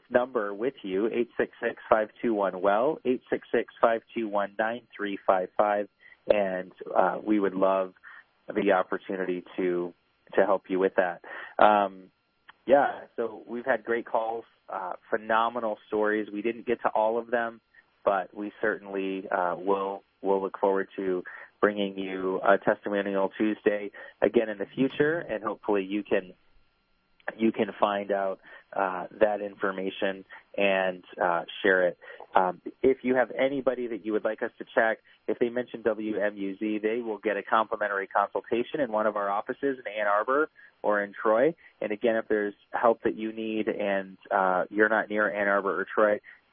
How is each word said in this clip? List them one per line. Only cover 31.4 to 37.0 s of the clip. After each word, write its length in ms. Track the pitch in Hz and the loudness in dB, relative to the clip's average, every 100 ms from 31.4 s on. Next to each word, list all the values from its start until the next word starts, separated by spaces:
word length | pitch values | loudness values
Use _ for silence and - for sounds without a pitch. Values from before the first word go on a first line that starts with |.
| - - | -2 -2
share 240 | 101 92 90 | 4 4 4
it. 100 | - - - - - | 0 -18 -20 0 2
Um, 260 | 92 87 - - | 2 -2 -12 0
if 140 | 131 131 | 2 2
you 120 | 127 127 | 2 2
have 160 | 113 | 0
anybody 560 | - 135 143 131 123 117 | 0 -2 0 -2 -2 -6
that 180 | 107 107 | -6 -4
you 60 | |
would 140 | 104 110 | -2 -2
like 160 | 110 | -4
us 100 | 117 - | -8 -8
to 80 | - 127 | -2 2
check, 220 | 113 107 _ _ - | 2 0 _ _ -6
if 120 | 110 | 0
they 100 | 120 | 0
mention 320 | 120 120 117 | -2 -6 -2
W 360 | 113 107 110 101 | -2 -2 -2 0
M 160 | 104 104 | -2 -2
U 220 | 98 95 | -8 -4
Z, 220 | 110 107 | -4 -2
they 180 | 107 120 | -2 -2